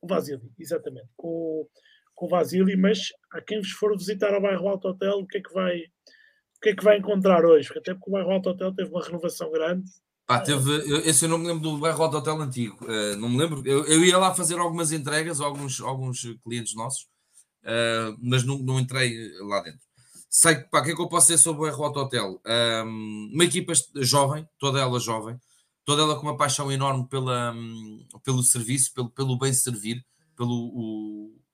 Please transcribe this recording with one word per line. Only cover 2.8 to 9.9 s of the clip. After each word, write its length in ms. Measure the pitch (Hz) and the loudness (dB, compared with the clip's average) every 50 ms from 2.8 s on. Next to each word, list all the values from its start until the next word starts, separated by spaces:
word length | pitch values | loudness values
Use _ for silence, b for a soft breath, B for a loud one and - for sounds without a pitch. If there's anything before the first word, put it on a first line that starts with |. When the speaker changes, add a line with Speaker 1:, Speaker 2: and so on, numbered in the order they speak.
| 185 196 220 - - - - _ _ _ | 4 4 4 2 0 -8 -10 _ _ _
Speaker 1:
a 100 | - 165 | -14 -14
quem 180 | - - 208 220 | -8 -6 -6 -4
vos 120 | 196 190 | -4 -6
for 260 | - - - 208 208 196 | -6 0 0 0 0 0
visitar 360 | 180 175 214 196 202 208 202 | -2 -4 -2 0 2 2 2
ao 80 | 202 | 2
Bairro 260 | 190 202 196 180 170 202 | 2 2 0 0 0 -2
Alto 220 | 196 190 - 190 | -2 -2 -2 -4
Hotel, 300 | 185 185 196 196 202 202 | -4 -2 0 0 0 0
o 80 | 190 190 | -2 -4
que 100 | - 202 | -8 -8
é 40 | |
que 120 | 190 - - | -8 -4 -4
vai, 260 | 190 190 185 180 175 | -2 0 0 -2 -2
o 800 | 165 - _ _ _ - _ _ _ _ _ _ _ _ _ _ | -6 -12 _ _ _ -20 _ _ _ _ _ _ _ _ _ _
que 80 | - 214 | 0 0
é 60 | 202 | 0
que 80 | 190 185 | 4 6
vai 140 | 208 208 208 | 6 6 6
encontrar 480 | 190 208 208 196 185 196 185 170 160 | 6 0 0 2 6 6 6 8 8
hoje? 220 | 170 165 151 139 - | 10 8 8 8 2
Porque 120 | - 156 | -10 -10
até 140 | - - 185 | -8 -8 -8
porque 160 | 185 - - | -8 -6 -4
o 40 | 190 | -4
Bairro 180 | 196 185 170 | -2 0 0
Alto 180 | 190 190 190 190 | 0 0 0 -2
Hotel 240 | 180 185 185 190 190 | -4 -2 -4 -6 -4
teve 160 | 190 190 160 | -4 -8 -6
uma 140 | 156 175 165 | -6 -8 -6
renovação 480 | - 170 175 165 175 - - 175 160 | -6 -8 -6 -6 -6 -6 -6 -8 -4
grande. 380 | 156 160 160 165 180 185 190 185 | -2 -2 0 0 -2 -2 -6 -8